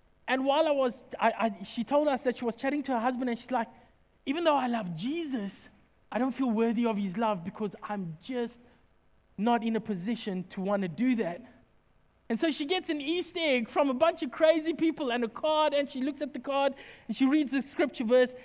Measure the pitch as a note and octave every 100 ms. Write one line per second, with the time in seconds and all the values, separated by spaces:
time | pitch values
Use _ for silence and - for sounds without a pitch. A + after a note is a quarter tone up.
0 | _ _ - C4 C4+ C#4+ D#4+ C#4 B3+ -
1 | - - A3 - A3 G3+ G3 - A3+ D4
2 | D4+ C4 B3+ A#3+ A#3+ A3 C#4 C#4+ C4 A#3+
3 | A#3+ B3 B3+ A#3 - B3 A3+ - - _
4 | _ _ - D4+ E4 C#4+ B3+ A#3 F3+ D#3
5 | A3+ E4 D#4 B3+ G3 - - _ _ _
6 | - A3 C4 A#3+ C4 G#3+ A#3 A3+ A#3 G#3
7 | G3 F#3 A3+ G3 F3 - G#3 - - G#3
8 | F3 D#3+ - B3 A#3 - - _ _ _
9 | _ _ _ - A3+ A#3 A3+ A3+ A3 F#3
10 | F#3+ A3+ G#3 F#3 F3 - F#3+ G3+ F#3 D#3
11 | B3+ A3+ E3+ F3 - - _ _ _ _
12 | _ _ - A3+ E4 C4+ D4 F#4 - D4+
13 | C#4 F4 E4 F4 D#4+ B3 A3+ F4 C#4 B3+
14 | E4 E4 C#4+ - D#4+ E4 D#4 C#4+ D#4+ D#4
15 | C4+ A#3+ A3+ - D#4 D4+ D4+ C#4+ C#4+ C4
16 | C4+ C#4 D4 B3+ C#4+ C#4 C#4 C4+ - -
17 | - G#3+ C4 D4+ C4+ C4+ - - D4 -
18 | A3+ B3+ B3 -